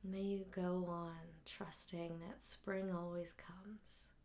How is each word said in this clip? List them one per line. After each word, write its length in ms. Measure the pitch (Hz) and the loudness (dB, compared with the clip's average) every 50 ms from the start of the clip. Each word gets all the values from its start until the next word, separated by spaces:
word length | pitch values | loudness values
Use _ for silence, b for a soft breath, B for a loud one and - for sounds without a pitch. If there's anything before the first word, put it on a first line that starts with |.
| - | -2
may 180 | 190 190 190 | 0 0 2
you 240 | 196 196 202 196 190 185 - | 4 4 4 4 2 0 2
go 320 | 190 180 180 180 180 180 175 | 2 4 6 6 6 4 4
on 260 | 175 170 170 170 165 165 165 170 165 160 - | 2 0 0 -2 -4 -6 -10 -12 -12 -12 -8
trusting 760 | - - - 202 - - - - - - 170 170 165 165 165 | -8 -4 -4 -4 -4 -2 -4 -4 -2 -2 0 0 0 0 -2
that 240 | 170 170 - - - | -4 -6 -8 -4 -4
spring 480 | - - - - - 190 190 190 190 180 | -4 -4 -2 0 2 2 4 4 4 2
always 380 | 170 170 175 175 175 175 170 | 2 2 2 0 0 0 -2
comes 760 | - - - - 175 185 190 202 214 208 - - - - - - - - | -4 -12 -12 -12 -12 -12 -10 -10 -12 -10 -10 -10 -10 -10 -12 -14 -18 -20